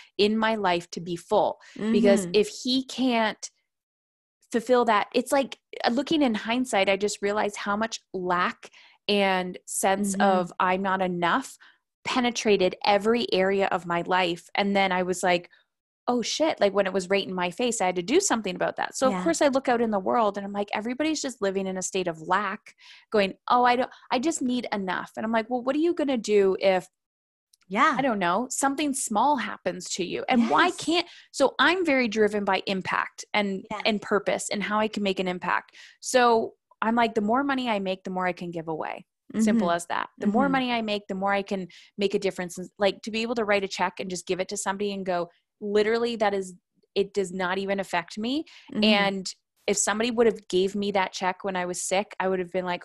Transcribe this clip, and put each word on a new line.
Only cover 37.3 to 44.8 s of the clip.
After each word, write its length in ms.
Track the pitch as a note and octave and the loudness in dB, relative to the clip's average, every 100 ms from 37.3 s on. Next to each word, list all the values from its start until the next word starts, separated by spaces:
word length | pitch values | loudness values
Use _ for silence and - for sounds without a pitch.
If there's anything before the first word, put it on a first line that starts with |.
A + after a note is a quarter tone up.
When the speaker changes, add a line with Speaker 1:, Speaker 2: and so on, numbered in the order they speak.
| B3 | 0
Speaker 1:
money 260 | C#4+ C4 B3 | 2 0 0
I 80 | G#3 | -2
make, 260 | F#3+ F#3+ - | -2 -4 -6
the 40 | |
more 160 | F#3 F3+ | -4 -2
I 80 | |
can 160 | F3 F3 | -4 -8
give 180 | E3+ D#3+ | -8 -6
away." 380 | D#3 - - - _ _ G#3+ | -6 -6 -10 -14 _ _ 0
Simple 300 | A3 A3+ F3+ | 2 2 2
Speaker 2:
Mm-hmm. 60 | E3+ | -2
Speaker 1:
as 80 | - | -2
that. 240 | - - - | -6 -6 -4
The 100 | G#3 | 0
more 160 | G#3+ | 2
Speaker 2:
Mm-hmm. 80 | C#4 | 2
Speaker 1:
money 200 | C4+ B3+ | 2 0
I 80 | A#3 | -2
make, 260 | A3 G#3 G#3 | -2 -4 -4
the 80 | F#3+ | -4
more 160 | G3 | 0
I 100 | G3+ | 0
can 280 | G3 G3 F3 - - - | -2 -6 -6 -14 -16 -4
make 160 | G3 | -2
a 60 | G3+ | 0
difference. 380 | F#3 F3 F3+ - | -2 -4 -8 -8
And, 120 | F3+ - | -12 -2
like, 240 | G3+ F#3 | 0 0
to 80 | - | -6
be 100 | A3 | -6
able 140 | A3+ A#3+ | -4 -2
to 100 | G#3 | 0
write 180 | G3+ | 0
a 40 | F#3+ | 0
check 320 | - F#3 - | -2 -4 -4
and 80 | F#3+ | -8
just 180 | F3+ - | -8 -4
give 140 | F3+ | -4
it 80 | F#3 | -4
to 80 | G3+ | -4
somebody 340 | G3+ G3 | -4 -4